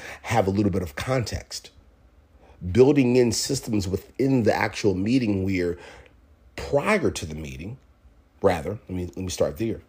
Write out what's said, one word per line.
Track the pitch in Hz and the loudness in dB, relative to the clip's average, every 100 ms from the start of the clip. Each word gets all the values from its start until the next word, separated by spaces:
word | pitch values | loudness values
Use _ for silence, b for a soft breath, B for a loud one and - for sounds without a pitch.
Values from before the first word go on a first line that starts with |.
| B B | B B
have | - 120 98 | -2 0 2
a | |
little | 95 104 | 2 2
bit | 90 | 0
of | 90 - | -4 -6
context. | - 131 107 - - - - - - _ _ _ _ _ b b 87 | -4 -2 -2 -8 -10 -14 -16 -20 -20 _ _ _ _ _ b b 0
Building | 90 131 147 123 123 | 6 6 6 4 4
in | 123 | 4
systems | 107 - 135 - 107 92 | 2 -2 -4 -2 -2 -2
within | 95 - - 135 135 | -4 -6 -2 2 2
the | 107 | 2
actual | 92 104 - 107 | 2 -2 0 0
meeting | 92 98 131 117 98 95 | 0 2 2 2 0 0
where | 92 87 80 B B B _ _ _ - - | 0 -2 -4 B B B _ _ _ -18 -14
prior | - 143 185 208 117 | -4 -2 2 2 0
to | - | -2
the | 82 | -6
meeting, | 76 76 65 90 131 _ _ - _ _ _ | -10 -10 -12 -12 -14 _ _ -20 _ _ _
rather, | 98 85 80 104 - | 0 0 -4 -8 -8
let | |
me, | 92 90 | -8 -6
let | - | -8
me | 92 | -6
start | - 76 76 | -2 -2 -2
there. | - - | -6 -6